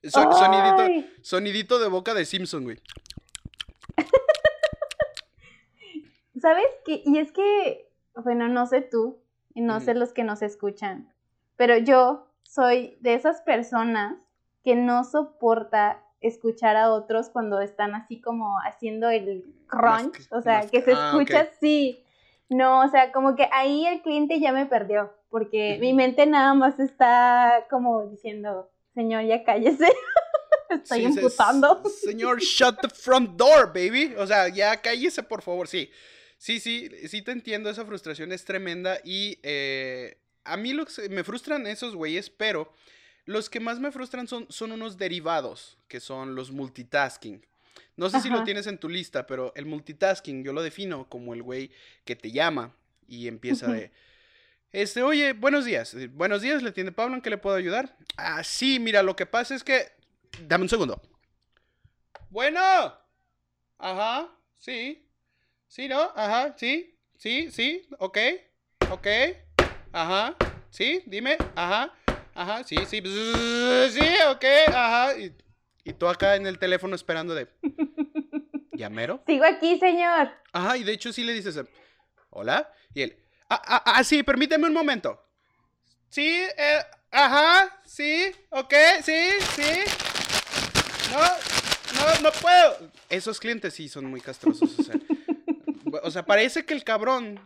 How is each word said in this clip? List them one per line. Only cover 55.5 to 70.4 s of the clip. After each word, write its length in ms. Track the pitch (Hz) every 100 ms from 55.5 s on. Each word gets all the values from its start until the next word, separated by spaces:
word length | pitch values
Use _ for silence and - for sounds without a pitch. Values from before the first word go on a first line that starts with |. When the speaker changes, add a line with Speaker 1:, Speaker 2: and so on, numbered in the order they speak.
| 285
Speaker 1:
días. 300 | 240 151 113
Eh, 140 | 117 127
buenos 340 | 135 185 202
días, 200 | 240 302
¿le 80 | 240
atiende 220 | 190 190
Pablo? 220 | 180 240
¿En 80 | 254
qué 80 | 240
le 80 | 208
puedo 180 | 196 190
ayudar?". 400 | 180 214 262 _ _ -
"Ah, 260 | - 160
sí, 340 | 165 - 254 262
mira, 220 | 226 208
lo 120 | 190 185
que 100 | 185
pasa 280 | 226 240
es 80 | 269
que", 280 | - 262 - _ _ _ _ - 160
"Dame 180 | 170
un 40 | 190
segundo". 320 | 233 147 101 _ _ _ _ _ _ _ _ _ _ _ - -
"Bueno. 300 | 196 269 330 381 370 220 - _ _ _ _ _ _ _ _
Ajá, 500 | 185 185 220 254 339 _ _ _
sí. 500 | - 247 247 320 _ _ _ _ _ _ _
Sí, 200 | - 262
¿no? 120 | 262 339
Ajá, 400 | - 214 226 285 -
sí. 400 | 240 311 359 _ _ _
Sí, 340 | 214 254 320
sí, 360 | 226 240 349 _ -
ok. 200 | 190 208 240 359 _ _ _ _ -
Ok. 160 | 185 202 220 302 370 _ - - - -
Ajá. 420 | 170 165 190 226 349